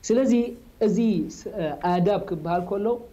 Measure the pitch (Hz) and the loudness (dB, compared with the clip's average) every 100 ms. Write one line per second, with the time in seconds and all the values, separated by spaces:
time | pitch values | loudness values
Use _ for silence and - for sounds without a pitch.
0 | - 233 262 240 240 - - - 214 185 | 2 2 4 4 2 -6 -18 -2 0 2
1 | 226 185 156 - 208 214 160 143 175 180 | 2 2 -2 -8 -10 -4 -4 -2 0 2
2 | 175 202 202 175 160 175 175 202 214 240 | 2 2 -2 -6 -2 -2 -2 -2 -2 -2
3 | - | -6